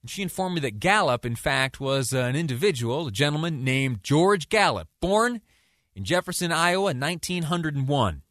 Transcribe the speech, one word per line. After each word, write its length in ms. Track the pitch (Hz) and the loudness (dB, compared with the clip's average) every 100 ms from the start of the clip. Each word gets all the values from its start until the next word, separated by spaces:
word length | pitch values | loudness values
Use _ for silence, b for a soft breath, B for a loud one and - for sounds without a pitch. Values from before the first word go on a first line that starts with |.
And 80 | 120 | -12
she 140 | - | -6
informed 320 | 190 - 185 175 | -6 -4 -2 -2
me 60 | |
that 180 | 139 107 | -4 -2
Gallup, 460 | 170 208 170 120 123 | 2 4 4 0 -2
in 100 | 117 | -4
fact, 440 | - 135 131 - | -2 0 0 -2
was, 320 | 139 135 123 | -2 -2 0
uh, 80 | 131 | 0
an 160 | 123 139 | 0 -2
individual, 720 | 165 120 202 139 117 135 160 | -2 0 0 0 -2 -2 -4
a 40 | |
gentleman 520 | 104 147 151 165 151 | 0 0 0 -2 -2
named 380 | 131 131 135 117 | -2 0 0 -4
George 480 | - 143 180 202 - | 2 4 4 2 0
Gallup, 380 | 214 190 104 78 _ | 2 2 0 -8 _
born 420 | 175 208 240 240 _ _ _ _ _ | 0 2 2 -2 _ _ _ _ _
in 120 | - 98 | -10 -2
Jefferson, 460 | 180 180 170 175 | -2 0 -4 0
Iowa, 400 | 160 170 185 196 | 2 2 2 0
in 80 | 127 | 0
nineteen 440 | 143 180 - 180 | -4 -4 -4 -4
hundred 320 | 160 175 156 143 | -2 -2 -2 -2
and 120 | 135 | 0
one. 360 | 143 107 73 - | 2 2 -2 -12